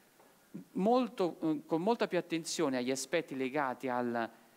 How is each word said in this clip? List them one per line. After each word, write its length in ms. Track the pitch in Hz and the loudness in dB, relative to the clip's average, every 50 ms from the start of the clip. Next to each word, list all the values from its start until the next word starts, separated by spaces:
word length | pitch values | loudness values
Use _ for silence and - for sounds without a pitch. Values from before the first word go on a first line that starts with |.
| - _ _ - - - - _ _ _ - 175 185 - - | -20 _ _ -20 -20 -20 -20 _ _ _ -16 -16 -14 -8 -2
molto, 640 | 190 185 220 240 254 254 202 - - 190 165 - - | 0 2 4 4 4 2 2 0 -2 -2 -2 -2 -2
eh, 200 | - 160 156 143 - | -2 -2 -2 -2 -2
con 160 | - 165 160 | -2 -2 0
molta 260 | 180 214 240 233 220 - | 2 2 2 2 0 0
più 100 | 185 175 | 0 0
attenzione 600 | 165 - 165 160 160 - - - 165 139 131 127 | 0 0 -2 -4 -4 -4 -2 0 2 2 2 2
agli 140 | 123 127 | 0 0
aspetti 440 | 135 135 - - - 165 156 - 143 | 0 -2 -2 0 0 0 0 -2 -4
legati 520 | 131 131 127 127 151 143 131 123 - - 131 | -2 -2 -2 0 0 0 0 -2 -4 -4 -2
alla 420 | 123 123 123 120 117 117 113 110 - - - - - | 0 0 0 0 0 -2 -2 -4 -6 -10 -20 -20 -20